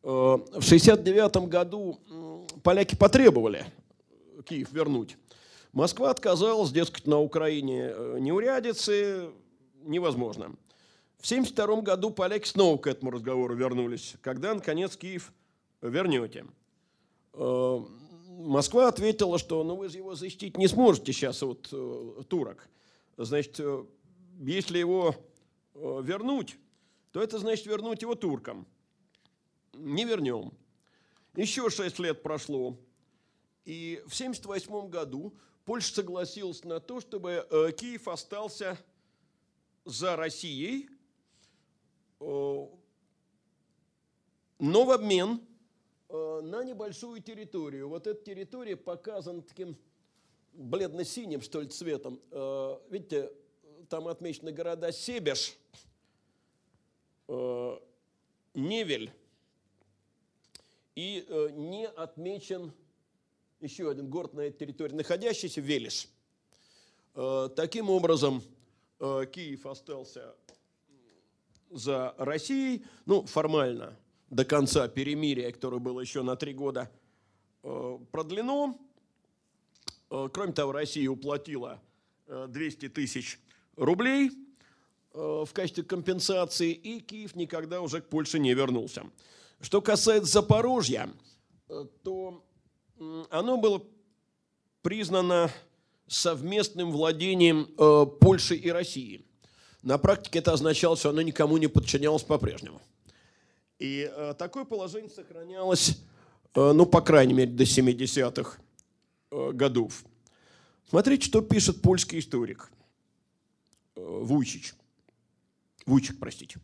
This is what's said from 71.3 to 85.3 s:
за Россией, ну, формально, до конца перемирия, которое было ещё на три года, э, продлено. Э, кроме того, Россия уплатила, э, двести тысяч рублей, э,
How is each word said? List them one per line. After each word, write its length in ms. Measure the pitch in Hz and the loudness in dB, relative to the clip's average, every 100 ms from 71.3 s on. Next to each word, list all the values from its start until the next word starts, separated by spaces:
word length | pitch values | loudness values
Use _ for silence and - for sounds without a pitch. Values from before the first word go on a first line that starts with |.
| _ _ _ _ | _ _ _ _
за 440 | 160 120 135 127 - | -10 -4 -4 -4 -6
Россией, 680 | 135 156 151 269 262 240 - - - | -6 -6 -4 -4 -2 -6 -10 -16 0
ну, 200 | 196 - | 0 0
формально, 720 | 160 156 156 131 120 117 - _ _ _ | -2 0 0 0 -4 -12 -20 _ _ _
до 140 | 127 | -2
конца 440 | 131 147 135 151 120 | 2 2 2 0 0
перемирия, 640 | 135 139 147 151 131 120 | -4 -6 -4 -2 -4 -6
которое 260 | - 131 123 | -8 -8 -6
было 220 | 123 127 | -8 -8
ещё 220 | 127 143 | -8 -6
на 140 | 127 123 | -4 -4
три 180 | 143 | -8
года, 360 | 131 139 127 127 _ _ _ _ _ _ _ | -6 -6 -6 -10 _ _ _ _ _ _ _
э, 360 | 135 135 127 123 120 | -12 -10 -10 -12 -10
продлено. 680 | 156 156 196 240 285 285 247 - _ _ _ _ _ _ _ _ _ - _ _ | -8 -6 -6 -4 -2 -4 -6 -20 _ _ _ _ _ _ _ _ _ -20 _ _
Э, 180 | 135 135 | -8 -6
кроме 200 | 180 196 | -6 -6
того, 200 | 160 139 | -4 -4
Россия 360 | 139 151 156 135 | -4 -6 -4 -4
уплатила, 720 | 131 139 143 143 139 123 127 _ _ _ _ _ | -4 -6 -6 -8 -12 -12 -16 _ _ _ _ _
э, 200 | 131 131 | -14 -12
двести 400 | 127 156 - 135 | -8 -8 -8 -12
тысяч 500 | - 135 127 - - _ _ _ - | -6 -6 -6 -10 -16 _ _ _ -2
рублей, 540 | 143 180 247 277 269 - - _ _ _ _ _ _ | 0 2 2 2 2 -2 -20 _ _ _ _ _ _
э, 320 | 151 156 | -10 -6